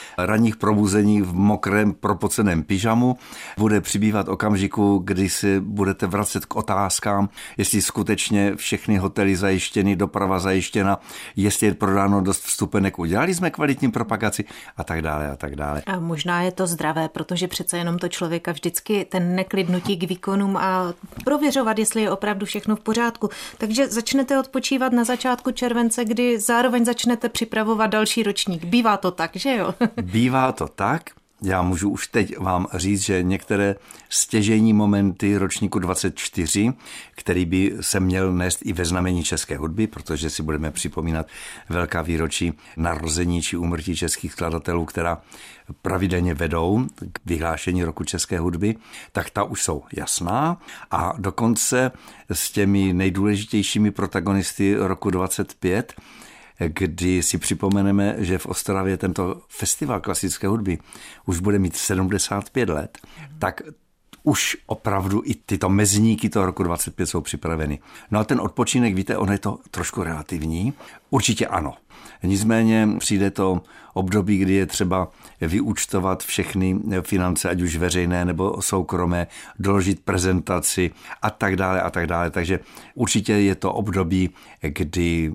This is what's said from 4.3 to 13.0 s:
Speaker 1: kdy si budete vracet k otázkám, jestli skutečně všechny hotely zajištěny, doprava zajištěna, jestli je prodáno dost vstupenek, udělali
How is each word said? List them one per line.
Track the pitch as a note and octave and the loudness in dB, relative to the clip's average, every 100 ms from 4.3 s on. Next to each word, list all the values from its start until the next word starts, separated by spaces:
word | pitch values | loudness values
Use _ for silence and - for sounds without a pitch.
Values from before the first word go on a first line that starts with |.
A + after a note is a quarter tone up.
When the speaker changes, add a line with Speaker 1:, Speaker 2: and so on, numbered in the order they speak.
| F#2+ G#2+ G2+ G2 - G2+ G2 | -2 0 2 0 2 4 4
Speaker 1:
kdy | F#2 F#2 F#2+ | 2 0 0
si | - G2+ G2 | 0 2 0
budete | G2 G#2 G2 F#2 F#2+ | 0 0 0 0 -2
vracet | G2+ G#2 G2 - | 0 -2 -4 -6
k | - | -6
otázkám, | - G2 G2 - G#2+ G2+ G2+ - - - | -2 0 0 -2 0 0 0 -4 -12 -4
jestli | G2 G2+ | 0 0
skutečně | - - G2 G2+ - G#2 G2+ F#2+ | 0 -2 0 0 0 2 0 -2
všechny | - G#2 - G2+ | -4 -4 0 0
hotely | F#2+ G#2+ G2 F2+ | 2 2 2 2
zajištěny, | G2 F#2+ - G#2+ G2 F#2 | 2 0 0 2 2 2
doprava | G2+ G#2 G2 F#2 | 0 0 0 0
zajištěna, | F#2+ F#2+ F2+ G#2+ G2 F#2+ - - - - | 2 0 0 0 2 0 -4 -16 -8 0
jestli | G2+ - G#2 | 2 4 2
je | |
prodáno | F#2 G2 G2 G2 G2+ | 2 2 2 4 2
dost | F#2+ F#2+ | 2 -2
vstupenek, | - - G2+ G#2 G2 | -4 -4 0 2 0
udělali | - | 0